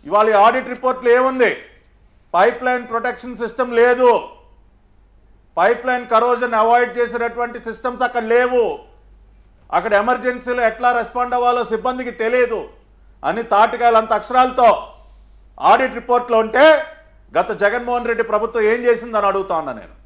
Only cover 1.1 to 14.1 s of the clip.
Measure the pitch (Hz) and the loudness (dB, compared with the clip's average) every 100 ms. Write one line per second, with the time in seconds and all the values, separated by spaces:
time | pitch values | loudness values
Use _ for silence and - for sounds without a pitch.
1.1 | 247 262 262 220 139 - _ _ _ _ | 2 2 2 0 -2 -14 _ _ _ _
2.1 | _ _ 170 214 233 254 247 233 226 240 | _ _ 2 2 2 -4 -4 -4 -6 -6
3.1 | 247 247 220 226 226 247 233 240 247 247 | -8 -14 -10 -10 -6 -2 2 4 4 4
4.1 | 214 - - _ _ _ _ _ _ _ | 2 -2 -20 _ _ _ _ _ _ _
5.1 | _ _ _ _ - 190 233 254 247 240 | _ _ _ _ -2 0 0 -4 -6 0
6.1 | 226 240 240 240 226 226 240 240 240 240 | 0 2 -2 -2 0 2 2 2 -2 -4
7.1 | 233 233 233 240 233 226 220 254 247 247 | -4 -6 -4 -8 -8 -14 -8 -8 -4 -4
8.1 | 247 220 233 247 247 208 143 - _ _ | -2 0 2 2 0 0 -4 -16 _ _
9.1 | - _ _ _ _ _ 175 196 202 220 | -20 _ _ _ _ _ -4 0 0 2
10.1 | 254 247 247 247 247 226 220 247 240 226 | -2 -2 -6 -6 -2 -2 0 0 0 -4
11.1 | 247 247 247 240 247 226 220 254 254 247 | -6 -4 0 0 0 -2 -4 -4 -6 -10
12.1 | - 226 254 233 214 143 - _ _ _ | -6 -2 0 0 -2 -10 -18 _ _ _
13.1 | _ 143 202 233 202 220 233 240 226 220 | _ -6 -6 0 2 2 2 2 2 0